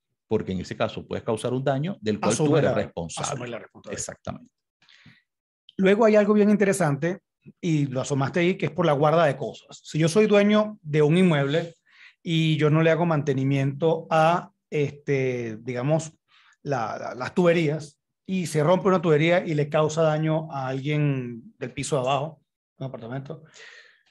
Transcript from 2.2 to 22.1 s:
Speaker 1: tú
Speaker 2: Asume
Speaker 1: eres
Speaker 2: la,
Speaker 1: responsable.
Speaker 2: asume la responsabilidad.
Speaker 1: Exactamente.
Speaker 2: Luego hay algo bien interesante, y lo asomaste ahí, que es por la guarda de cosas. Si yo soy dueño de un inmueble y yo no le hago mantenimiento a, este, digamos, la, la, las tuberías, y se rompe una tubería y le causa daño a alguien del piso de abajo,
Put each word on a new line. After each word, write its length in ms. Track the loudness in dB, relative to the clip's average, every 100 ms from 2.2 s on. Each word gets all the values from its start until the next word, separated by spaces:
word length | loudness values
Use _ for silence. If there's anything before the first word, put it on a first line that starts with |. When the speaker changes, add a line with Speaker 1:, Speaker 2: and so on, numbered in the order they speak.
| 0 0
Speaker 1:
tú 60 |
Speaker 2:
Asume 160 | 2 2
Speaker 1:
eres 100 | 2
Speaker 2:
la, 60 | -2
Speaker 1:
responsable. 560 | -4 -8 -10 -8 -8
Speaker 2:
asume 160 | -8 -10
la 120 | -12
responsabilidad. 400 | -16 -20 -14 -12
Speaker 1:
Exactamente. 540 | -12 -12 -14 -16 -18 _ _ _ _ _ -20 _ _ _ _ _ -14 0
Speaker 2:
Luego 280 | 2 6 6
hay 100 | 6
algo 200 | 4 4
bien 160 | 4
interesante, 680 | 4 2 2 0 0 -4 -6 _ _ -20 -8
y 280 | -2 0 0
lo 140 | -4
asomaste 400 | -4 -2 -2 0
ahí, 160 | 0 0
que 80 | -4
es 40 |
por 140 | 0 0
la 80 |
guarda 320 | 2 4 4 2
de 100 | 0
cosas. 460 | -8 -12 -20 -20
Si 140 | -8 0
yo 100 | 2
soy 200 | 4 4
dueño 500 | 4 4 2 0 -6
de 180 | -4 2
un 160 | 4 6
inmueble 560 | 4 4 2 -2 -4 -14 _ _ -20 _
y 360 | -2 0 2 2
yo 120 | 2
no 140 | 4
le 80 | 4
hago 160 | 2 0
mantenimiento 1000 | 0 0 -2 0 0 -2 0 -2 -2 0
a, 400 | 2 4 2 -4 _ -8
este, 880 | -4 -4 -6 -4 -2 -2 -4 -8 -10
digamos, 560 | -8 -4 0 0 -2 _ _ _ _ _
la, 320 | -6 -4 -4 -8
la, 160 | -10 -10
las 180 | -4
tuberías, 640 | 2 4 4 0 -2 -8 _ _ _ -8
y 180 | -6 -2
se 180 | 0
rompe 240 | 2 2 2
una 140 | 2
tubería 420 | 2 2 4 2
y 120 | 0 -4
le 120 | 0
causa 360 | 0 0 2
daño 440 | 0 0 -2 -2 -4
a 160 | -8 -6
alguien 720 | -6 -4 0 0 -2 -6 -12 -16 -14
del 160 | -12
piso 220 | -8 -4 -2
de 80 |
abajo, 360 | -2